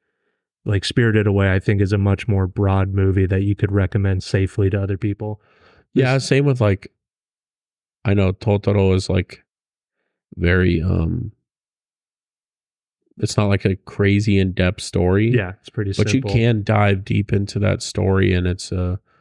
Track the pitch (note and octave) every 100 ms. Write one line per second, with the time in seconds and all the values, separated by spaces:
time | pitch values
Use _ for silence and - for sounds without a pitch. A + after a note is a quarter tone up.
0 | _ _ _ _ _ _ - G2 - -
1 | A#2 G#2+ G#2 G2 G2 F#2+ - G2+ F#2+ G#2
2 | G2+ G2 - G2 F#2 - G2 F#2+ F#2+ G2
3 | F#2+ F#2+ F#2 F#2+ G2+ G2+ G2 G2 F#2+ G#2
4 | G2 F#2 - G2+ F#2+ - G2 G2 G2 G2
5 | G#2 G2+ G#2+ G#2 _ _ _ _ _ -
6 | C3 C3+ - C3+ C#3+ B2+ A2 F#2+ - _
7 | _ _ _ _ _ _ _ _ _ _
8 | - G2+ F#2+ F#2 G#2+ G2+ G2+ G2+ F#2+ F#2
9 | - F#2+ - - _ _ _ _ _ _
10 | _ _ _ - F2 F2+ F2+ F2 F2+ F2+
11 | E2 E2+ F#2+ - _ _ _ _ _ _
12 | _ _ _ _ _ _ _ _ _ _
13 | _ - - - G#2 G2 G2 F#2 - -
14 | G2+ G2+ G#2 G2 F#2+ F2+ F2+ - - F#2+
15 | F2+ G2 A2+ A#2+ F#2 G2 - - G2+ G2
16 | G#2+ C3 A2 G2+ A2+ A2+ G2+ G#2+ G#2 G2
17 | G2+ G#2+ G2+ G2+ G2 G2+ G2 F#2+ - -
18 | F#2+ F#2+ G2 F2+ F2+ F2+ - F#2 F2+ F#2
19 | _ _